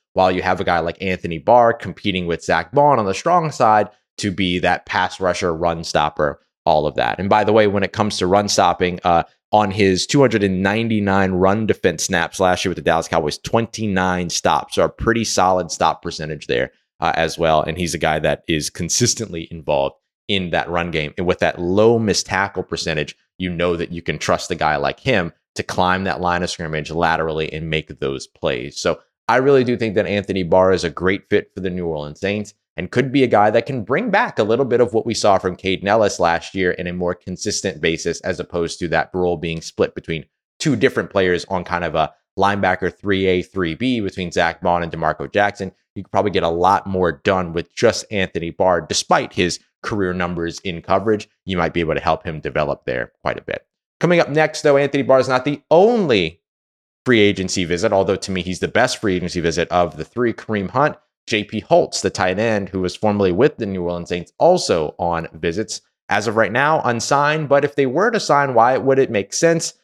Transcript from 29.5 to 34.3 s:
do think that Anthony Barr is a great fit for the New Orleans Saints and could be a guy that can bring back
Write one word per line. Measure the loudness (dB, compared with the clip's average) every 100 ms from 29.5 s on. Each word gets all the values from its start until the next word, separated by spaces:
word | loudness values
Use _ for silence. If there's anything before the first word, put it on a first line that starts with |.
| 4
do | 4
think | 0 0
that | 0
Anthony | 0 -2 -2 -2
Barr | 2 4 4
is | 4
a | 0
great | -2 -2 -2 0
fit | -2 -2
for | -8
the | -6
New | -4 -4
Orleans | -6 -8 -6
Saints | -4 -4 -8 -16 _ -10
and | -4
could | -2 0
be | 0
a | 4
guy | 4 4
that | 2
can | 0 -6
bring | -2 -2 0
back | 0 0